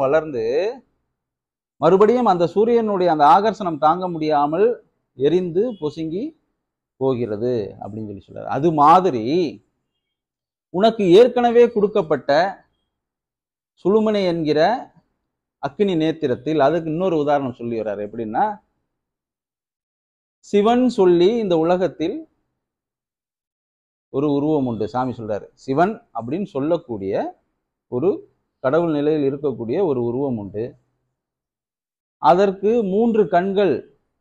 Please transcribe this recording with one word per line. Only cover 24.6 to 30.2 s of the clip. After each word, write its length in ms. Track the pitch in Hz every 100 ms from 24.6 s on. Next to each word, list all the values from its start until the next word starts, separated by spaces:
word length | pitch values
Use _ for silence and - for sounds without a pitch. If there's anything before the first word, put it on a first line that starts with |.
| 127
உண்டு. 160 | 110 104
சாமி 240 | 123 127
சொல்றாரு, 320 | 117 107 101 - _
சிவன் 280 | - 135 185 220 _
அப்படின்னு 340 | 117 117 170 202
சொல்லக்கூடிய 580 | 135 147 170 - 107 95 127 320 - _ _ _ _ _
ஒரு 180 | 123 170 311 - _ _ _
கடவுள் 320 | 131 160 170 147
நிலையில் 300 | 147 156 139
இருக்கக்கூடிய 500 | 135 143 117 113 156 185
ஒரு 100 | 127
உருவம் 340 | 120 120